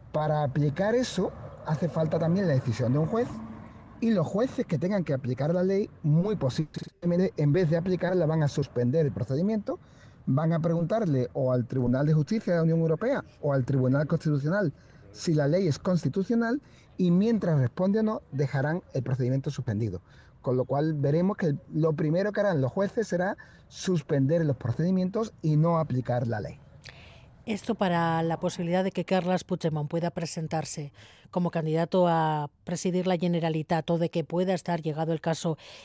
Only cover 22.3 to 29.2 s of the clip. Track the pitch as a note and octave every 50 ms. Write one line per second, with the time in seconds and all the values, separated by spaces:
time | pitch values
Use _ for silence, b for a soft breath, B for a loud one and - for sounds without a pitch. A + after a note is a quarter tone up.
22.3 | G3+ G#3+ G3+ G3+ F3 C#3 C3 B2 - F#3+ G3+ G3 - A#3+ G#3+ - F3 F3 F3+ G3
23.3 | - B B B B B B B - - - F#3+ F#3 D#3 - - D#3 C#3 C3+ C3+
24.3 | E3 E3+ D#3+ D3 C3 - - A#2 A#2 - D#3+ F3+ F#3+ F#3 F#3 F#3 G3 G#3 A3+ G#3+
25.3 | - - - D#3+ D3+ D3 D#3+ E3+ E3+ D#3+ D#3 - B2+ B2+ A#2+ - B2 B2 B2 A#2
26.3 | A2 - - - - - - - - - B B B B B B B B B B
27.3 | - - - - A3 G3 - - A3 - G3+ F3+ F3 E3+ E3+ E3 E3 E3 E3 E3
28.3 | D#3+ D#3 - F3+ - - F3 E3+ F3 F#3 F#3+ F#3+ - F#3 E3 - F#3+ F#3